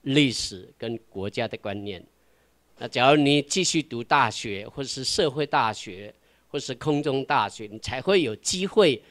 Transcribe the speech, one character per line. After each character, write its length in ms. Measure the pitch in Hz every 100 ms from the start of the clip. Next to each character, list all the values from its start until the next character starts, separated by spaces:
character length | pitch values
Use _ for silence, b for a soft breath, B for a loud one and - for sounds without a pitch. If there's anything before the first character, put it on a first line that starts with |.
历 300 | 139 143 139
史 400 | 107 - 95 - -
跟 180 | 117 113 _
国 200 | 98 98
家 180 | 120 113
的 100 | 113
观 260 | 104 101
念。 200 | 101 87 - _ _ _ _ _ _ -
那 100 | 120
假 240 | 127 131
如 80 | 151
你 220 | 143 143
继 200 | 143 190
续 200 | 175 160
读 200 | 139 117
大 280 | 117 147 117
学， 360 | - 117 98 110
或 140 | -
是 220 | 135 135
社 260 | 127 - 160
会 160 | 143 143
大 260 | 147 113
学， 400 | 104 113 90 104 - _ _ _
或 100 | 147
是 160 | 135 127
空 260 | 156 147
中 220 | 147 135
大 240 | 131 139 104
学， 200 | - 107
你 80 | 110
才 220 | - 131
会 220 | 156 196
有 120 | 127 104
机 300 | - 180 190
会 340 | 214 180 120 b